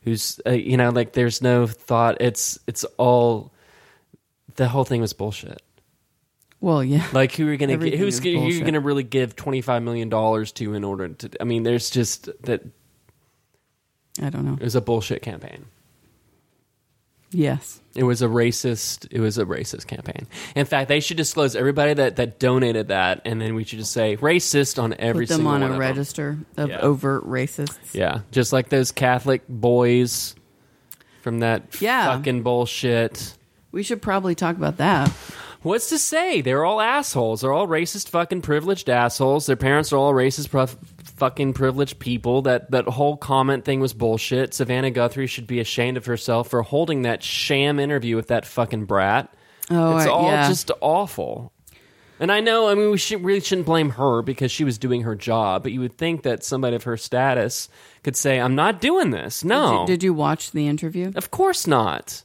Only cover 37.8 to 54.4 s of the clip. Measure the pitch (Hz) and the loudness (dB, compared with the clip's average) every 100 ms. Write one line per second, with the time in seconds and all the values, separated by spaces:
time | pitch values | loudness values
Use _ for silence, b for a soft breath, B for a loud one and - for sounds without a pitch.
37.8 | 170 202 - 170 170 185 156 147 165 190 | -2 -6 -4 -2 -2 -4 0 0 0 -2
38.8 | - 120 120 - 135 143 143 131 135 143 | 2 4 4 4 2 2 2 2 4 4
39.8 | 151 143 139 135 131 135 143 143 131 123 | 4 4 4 4 2 0 -2 0 0 -2
40.8 | - - - - 131 123 139 131 131 131 | -20 -20 -20 -2 -2 0 -2 2 0 2
41.8 | 139 - - 120 120 127 135 123 - 131 | -2 -4 -4 -2 0 2 2 0 2 0
42.8 | - 120 143 147 - 135 131 135 - 135 | 0 0 0 0 0 2 2 0 0 0
43.8 | 131 113 117 110 - 127 131 - 123 127 | 0 0 0 0 0 -2 -2 -2 -2 0
44.8 | 135 123 120 127 131 - 117 123 113 - | 0 2 0 0 -6 -6 -6 -4 -2 -2
45.8 | 123 127 113 120 - 117 120 123 110 143 | -2 -2 -4 -4 0 0 2 -2 0 0
46.8 | 165 147 120 113 - - - 139 143 143 | 0 0 -2 -2 -4 -6 0 2 2 2
47.8 | 143 147 120 113 110 120 - - 117 113 | 0 0 0 -2 0 -2 -2 -2 -2 -2
48.8 | 101 101 95 113 139 _ B B - 170 | 0 2 4 2 0 _ B B -2 2
49.8 | 165 165 156 156 165 151 143 143 - - | 2 4 2 2 2 2 2 0 -2 -2
50.8 | - 165 202 - 71 57 62 _ - b | 2 2 0 -6 -6 -8 -12 _ -20 b
51.8 | b b b b 170 208 220 226 220 202 | b b b b 0 2 4 4 4 4
52.8 | 208 202 - 214 180 196 - 190 156 165 | 4 2 0 -2 0 0 2 -2 2 2
53.8 | 151 117 139 117 117 127 | 2 2 2 2 0 -2